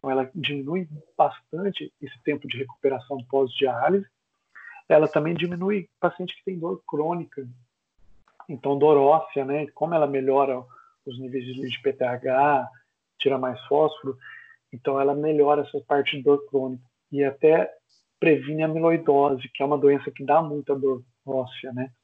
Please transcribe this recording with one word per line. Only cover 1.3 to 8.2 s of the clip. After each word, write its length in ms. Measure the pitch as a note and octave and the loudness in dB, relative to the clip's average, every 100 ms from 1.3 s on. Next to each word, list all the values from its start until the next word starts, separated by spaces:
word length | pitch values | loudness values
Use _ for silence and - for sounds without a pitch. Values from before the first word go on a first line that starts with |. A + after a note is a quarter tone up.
| - _ D#3+ G3 F#3 D3+ _ | 0 _ -6 -6 -6 -14 _
esse 180 | C#3 - | -18 -10
tempo 260 | - D3 - | -6 -6 -6
de 80 | A#2 | -10
recuperação 640 | C3 - C#3 C3 - C3+ | -10 -4 -4 -4 -8 -12
pós-diálise. 840 | A#2+ C#3 C3 - C3+ A#2+ C#3 G3 G3 _ _ _ _ - - - _ | -4 -2 0 0 -2 0 0 0 -2 _ _ _ _ -20 -20 -20 _
Ela 200 | D#3+ D3+ | 4 6
também 260 | D#3 D3+ | 2 -2
diminui 540 | E3+ F3 F3 F#3+ G#3 E3+ _ | -2 -4 -4 -2 -2 -6 _
paciente 380 | F3 - F#3 - | -4 -2 -12 -10
que 80 | |
tem 140 | - F#3 | -10 -8
dor 240 | E3 F3+ - | -6 -8 -6
crônica. 600 | D3+ D#3 F3 E3 - B2+ B2 _ _ _ _ - - | -4 -2 -4 -8 -12 -14 -18 _ _ _ _ -20 -20